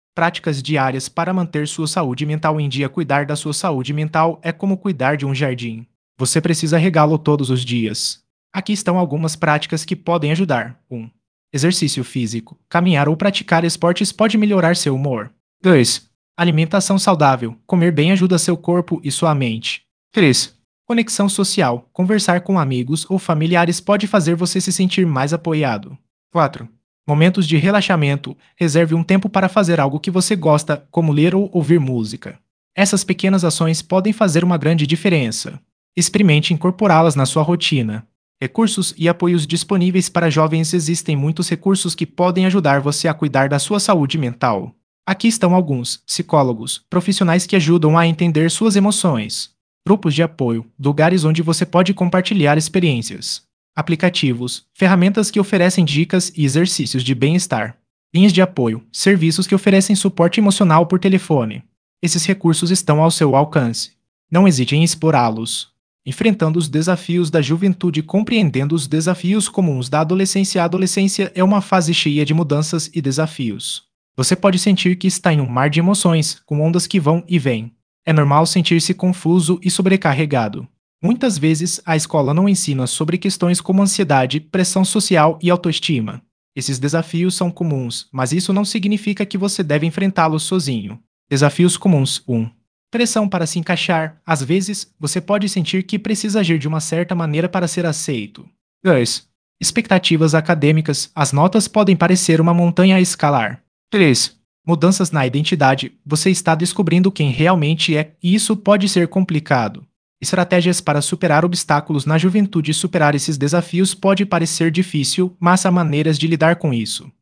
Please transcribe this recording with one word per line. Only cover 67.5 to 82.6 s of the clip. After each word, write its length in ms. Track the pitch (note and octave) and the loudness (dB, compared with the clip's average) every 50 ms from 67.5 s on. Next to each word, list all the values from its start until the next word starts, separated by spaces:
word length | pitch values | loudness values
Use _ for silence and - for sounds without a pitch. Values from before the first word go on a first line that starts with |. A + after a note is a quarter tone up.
| D#3 E3+ G3 G3 F3+ F#3 - F3+ D#3 D#3 | 0 0 0 0 0 0 -2 -2 -2 -2
compreendendo 720 | D#3 D#3 - G3 A3 A3+ B3 A3+ G#3 D#3 - C3 C3+ D3 D#3+ | -4 -2 -2 -2 0 0 0 0 0 0 0 0 -2 0 -2
os 140 | E3 C3+ C3 | -2 -2 -2
desafios 640 | D3+ D#3 D#3+ F#3 F3+ F3+ - F3 G3 G#3+ G3 - | -2 -2 0 0 -2 -2 -2 0 0 0 0 -2
comuns 400 | - - F#3+ E3 C#3+ B2+ B2 B2+ | -2 0 0 0 0 -2 -4 -2
da 100 | C#3 D3+ | -2 -2
adolescência. 640 | D#3+ D#3 F3+ F#3 G3 F#3+ - G3 G3 F#3+ - F#3+ | 0 0 0 0 0 0 0 0 -2 0 0 -2
A 40 | E3+ | 0
adolescência 640 | E3+ E3+ F#3 F#3+ F3+ - G3+ G3 G3 F#3+ - G3 F3+ - | 0 0 0 -2 0 0 0 0 0 0 -2 -4 -4 -2
é 80 | F3+ F#3 | 0 2
uma 180 | F#3+ G#3 G3+ | 2 2 2
fase 320 | F#3+ - F#3+ F#3 F3 D#3 E3+ | 0 0 0 0 2 0 0
cheia 320 | - - D#3 C#3+ D3 D3+ | 0 0 0 0 0 0
de 80 | D3 D#3 | 2 2
mudanças 560 | D#3+ E3+ C#3+ D3 D3 D#3 D#3 - E3 D#3 - - | 0 0 0 0 0 0 -2 -2 -4 -6 -6 -6
e 80 | E3+ | -4
desafios. 800 | C#3 C3+ C3+ C#3+ D#3 D#3 D#3 - C3+ A2+ G2+ - - - - - - _ _ _ _ _ _ | -2 -2 -2 -2 -2 -4 -4 -6 -6 -6 -6 -6 -8 -10 -10 -12 -14 _ _ _ _ _ _
Você 200 | - C3 - F#3 | -4 0 0 0
pode 220 | F#3 - G3+ F#3 F3+ | 2 2 2 2 2
sentir 380 | - G#3 G3 F3+ - F3+ F3+ F3+ | 2 2 2 2 2 0 0 0
que 100 | - F#3+ | 0 -2
está 260 | F3+ - - F3+ D#3+ | -2 0 0 0 2
em 60 | D3+ | 2
um 80 | C3+ A#2+ | 0 0
mar 220 | A#2+ B2+ C3+ D3 | 0 0 0 2
de 100 | C#3+ D#3+ | 2 2
emoções, 600 | E3 F3+ G#3 G3 - F#3 E3 D#3+ D3+ - - - _ | 2 2 0 2 2 2 2 2 0 -2 -6 -10 _
com 160 | _ D3+ D3 | _ -4 -2
ondas 260 | D3+ D#3+ E3+ F3+ E3+ - | 0 0 0 -2 -2 -2
que 120 | - G3 | -2 0
vão 240 | D3 D3 D#3+ E3+ E3+ - | 2 2 0 0 0 -2
e 100 | F3+ E3+ | -2 0
vêm. 340 | B2 C#3 A#2+ A2 A2 A2+ - _ _ _ _ _ _ | 0 0 -2 -2 -4 -10 -14 _ _ _ _ _ _
É 60 | - | 0
normal 340 | D#3+ D#3 D3 C#3+ C#3+ D3 E3 | 2 2 4 4 4 4 2
sentir-se 480 | E3+ - F#3 E3 - E3+ E3+ D#3+ - F3+ | 2 2 0 0 2 2 0 0 0 -2
confuso 640 | - - F3+ F3+ F3+ - E3 E3+ F#3 E3 D3 F3+ F3 | -2 -2 -2 -2 0 0 2 2 2 2 2 -2 -2
e 80 | - F#3 | -2 -2
sobrecarregado. 1000 | - - F#3 F#3 F#3+ F#3+ G3 D#3+ C#3 C3 D#3+ D3 C#3+ B2+ A2+ G#2 G2+ - B2 - _ _ _ _ _ _ - | -2 0 2 2 2 2 2 0 0 0 0 0 0 0 -2 -2 -4 -8 -12 -14 _ _ _ _ _ _ -2
Muitas 340 | F#3 A#3+ A#3+ - B3+ G3 D#3 | -2 0 0 0 -2 -2 0
vezes, 420 | C#3 D#3 D#3+ D3+ E3+ F3+ - - - | 0 0 2 0 -2 -4 -6 -8 -4
a 100 | - E3 | -2 -2
escola 380 | D#3 D#3 - - D#3+ C#3 C3 C#3+ | -2 -2 0 0 0 0 2 2
não 160 | E3 F#3+ G3+ | 2 2 2
ensina 380 | G3 F#3 | 2 0